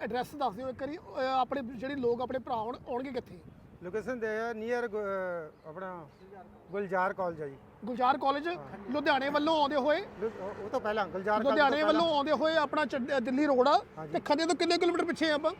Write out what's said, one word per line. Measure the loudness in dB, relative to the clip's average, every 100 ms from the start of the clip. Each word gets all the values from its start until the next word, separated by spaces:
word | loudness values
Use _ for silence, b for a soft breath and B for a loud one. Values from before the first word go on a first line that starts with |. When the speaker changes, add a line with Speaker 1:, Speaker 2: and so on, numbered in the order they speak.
Speaker 1:
ਐਡਰੈਸ | -4 -4 -4
ਦੱਸ | -4 -4
ਦਿਓ | -4 -8
ਇੱਕ | -6
ਵਾਰੀ, | -8 -8
ਅਹ, | -10 -4 0 0
ਆਪਣੇ | 0 -2
ਜਿਹੜੇ | -6 -6 -6
ਲੋਕ | -2 0 0
ਆਪਣੇ | -2 -4
ਭਰਾ | -4
ਆਉਣ-, | -4 -4 -6 -6
ਆਉਣਗੇ | -6 -4
ਕਿੱਥੇ? | -6 -10 -14 -20 -20 -20 -16
Speaker 2:
Location | -8 -6 -4
they | -4 -2 -2
are | -2
near, | -4 -2 -2 -2
ਅਹ, | -4 -2 -2 -2 -4 -8 -14 -16
ਆਪਣਾ | -10 -10 -10 -14 -18 -20 -20 -20 -20 -8
ਗੁਲਜ਼ਾਰ | -4 0 2 2
ਕਾਲਜ | 0 -2 -4
ਆ | -8
ਜੀ। | -10 -18 -12
Speaker 1:
ਗੁਲਜ਼ਾਰ | -8 0 2 4
ਕਾਲਜ, | 2 0 -2
Speaker 2:
ਹਾਂ। | -6 -8 -12 -4
Speaker 1:
ਲੁਧਿਆਣੇ | 0 2 2 2
ਵੱਲੋਂ | 2 4 4
ਆਉਂਦੇ | 4 2
ਹੋਏ? | 2 2 0 -6
Speaker 2:
ਲੁ-, | -6 -6
ਉਹ, | -8 -8
ਉਹ | -6
ਤੋਂ | -2
ਪਹਿਲਾਂ, | 0 0 -2
ਗੁਲਜ਼ਾਰ | -2 0
ਕਾਲਜ | 2
ਤੋਂ | 4
Speaker 1:
ਲੁਧਿਆਣੇ | 6 6 6
Speaker 2:
ਪਹਿਲਾਂ। | 4 4
Speaker 1:
ਵੱਲੋਂ | 4 2
ਆਉਂਦੇ | 2
ਹੋਏ | 2 4 2
ਆਪਣਾ | 2 0
ਚੱਡ-, | 0 -2 -2
ਅਹ, | 0
ਦਿੱਲੀ | 0 2 4
ਰੋਡ | 6 6
ਆ। | 4 2 -8
Speaker 2:
ਹਾਂਜੀ। | -6
Speaker 1:
ਤੇ | -4
ਖੰਨੇ | 0 2 2
ਤੋਂ |
ਕਿੰਨੇ | 2 2 4
ਕਿਲੋਮੀਟਰ | 2 2
ਪਿੱਛੇ | 0 0 0
ਆ |
ਆਪਾਂ? | 2 0 -4